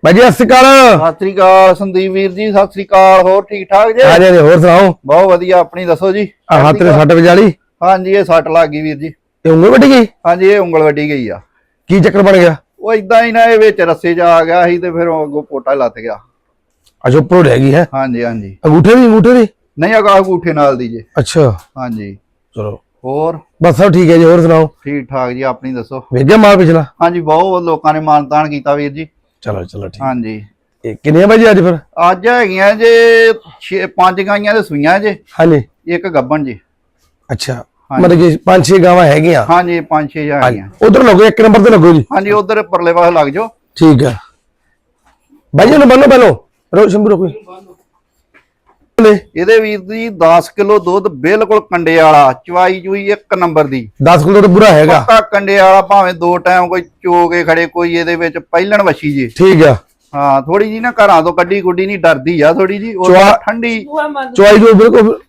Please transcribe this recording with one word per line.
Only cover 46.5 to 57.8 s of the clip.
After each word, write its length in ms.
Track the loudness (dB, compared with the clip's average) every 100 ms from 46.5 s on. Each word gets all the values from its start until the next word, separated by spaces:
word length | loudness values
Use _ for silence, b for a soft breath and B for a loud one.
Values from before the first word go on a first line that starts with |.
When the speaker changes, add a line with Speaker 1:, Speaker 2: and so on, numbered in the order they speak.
| _ _ 0
Speaker 1:
ਰੋ, 120 | 0
ਸ਼ੰਭੂ 220 | 0 -2
ਰੁਕੋ। 180 | -2 -4 -10 -20 -20 _ _ _ _ _ _ _ _ _ _ _ _ _ 0
ਲੈ। 200 | 2 2 -2 -8
Speaker 2:
ਇਹਦੇ 220 | 0 0
ਵੀਰ 200 | 0 -8
ਜੀ 280 | -10 -10 -10
ਦਸ 400 | -2 2 2 0
ਕਿਲੋ 300 | -6 0 0
ਦੁੱਧ, 300 | 0 -4 -4
ਬਿਲਕੁਲ 520 | -6 -4 -2 0 -2
ਕੰਡੇ 360 | -2 -6 -2 2
ਵਾਲਾ, 360 | 4 4 2
ਚਵਾਈ 480 | 0 -6 -2 -2 -2
ਚੂਈ 300 | -8 -8 -6
ਇੱਕ 240 | -8 _
ਨੰਬਰ 300 | -4 -2 -2
ਦੀ। 260 | -4 -6 -10 _
Speaker 1:
ਦਸ 220 | 2 2
ਕਿਲੋ 160 | 2 2
ਤਾਂ 80 | 4
ਪੂਰਾ 180 | 4 4
ਹੈਗਾ। 320 | 4 2 0
Speaker 2:
ਪੱਕਾ 200 | 2 0
ਕੰਡੇ 360 | 0 -6 -2 2
ਵਾਲਾ, 220 | 4 4
ਭਾਵੇਂ 320 | 2 0 0
ਦੋ 240 | -2 -4 -2
ਟਾਈਮ 300 | 0 0 -2
ਕੋਈ 140 | -6
ਚੋ 460 | -8 _ -2 0 0
ਕੇ 160 | -2
ਖੜੇ, 220 | -2 -2 -2
ਕੋਈ 280 | -4